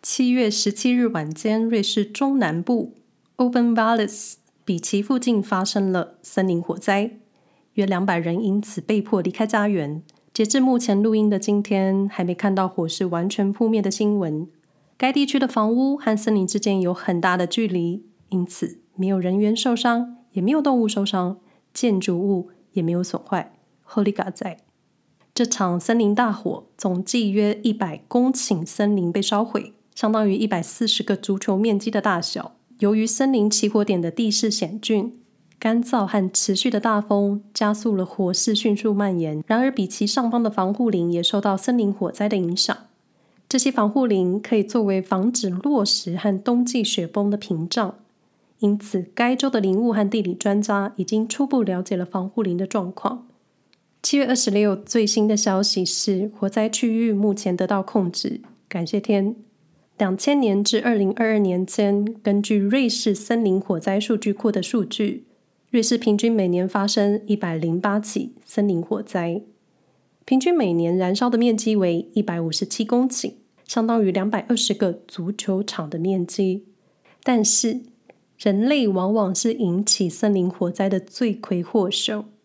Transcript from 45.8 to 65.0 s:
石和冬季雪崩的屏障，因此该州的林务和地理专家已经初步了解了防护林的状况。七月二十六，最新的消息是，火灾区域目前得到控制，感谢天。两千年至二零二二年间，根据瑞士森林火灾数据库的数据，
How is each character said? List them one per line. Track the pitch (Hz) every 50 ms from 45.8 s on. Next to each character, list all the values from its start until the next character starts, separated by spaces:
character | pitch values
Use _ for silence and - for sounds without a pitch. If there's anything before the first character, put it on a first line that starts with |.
| 202
石 | 208 - - - - 170
和 | 185 - 214 196
冬 | 190 196 - 240 240 247
季 | 240 247 254 214
雪 | 202 - - 175
崩 | 165 - 214 202 202
的 | 202
屏 | 208 202 - 185 160 160 170
障， | - 247 214 180 - - _ _ _ _ _ _ _ _ _ _ _
因 | _ - 202 202
此 | 202 - - - 190 180 - -
该 | - 240 240 254
州 | 254 - 269
的 | 262 226
林 | 202 196 185 196
务 | 233 240 220
和 | 208 208 202
地 | 220 226
理 | 202 180 180
专 | - - 208 202 208
家 | 208 208 208 202 196 208 -
已 | - 185
经 | - 214 214 220
初 | 226 - - 277
步 | 269 277 254 220
了 | 196 185 180
解 | 185 - 202
了 | 180 180
防 | 180 - 190 185
护 | 196 - - 214
林 | 190 175
的 | 175 190
状 | 185 - 214 180 180
况。 | 185 - - - 247 240 - - _ _ _ _ _ _ _ _ _ _ _ _ _ _
七 | - - -
月 | 285 269
二 | 240 254
十 | 240 - 226
六， | 196 202 208 208 190
最 | 202 208 - - 240 214
新 | 208 - 226 208
的 | 214 214
消 | 208 214 214 190 190
息 | 202 - - 196 185
是， | 180 - - - - 196 185 196 214 214
火 | - -
灾 | 196 202 226 214 220
区 | 214 - - 233 220 226 233
域 | 226
目 | 214 196 208 214 196
前 | 208 - 190 180
得 | 175 185
到 | 180 208 196 190
控 | - - 214 190 175
制， | 180 - - - - - - - - _ _ _
感 | - 175 170
谢 | 160 -
天。 | 202 202 - 208 202 196 202 240 - - _ _ _ _ _ _ _ _ _ _
两 | _ 214 190 190
千 | 196 - - 285 285
年 | 254 220 196 196 202
至 | - - 214
二 | - 240 233
零 | 208 202 190 -
二 | - 233 220
二 | 220
年 | 214 202 190 180 180 190
间， | 180 - - 208 202 202 202 208 214 226 214 _
根 | 208 202 202
据 | 202 - 220
瑞 | 208 196 202 220 269 262
士 | 233 - - - 220 196
森 | 202 - - 233 233 226
林 | 202 185 196
火 | 196 - 190
灾 | 165 - - 190 202
数 | 208 - 233
据 | 208 - 208
库 | 202 202 - 220
的 | 208 196 180
数 | - - 233 196
据， | - - -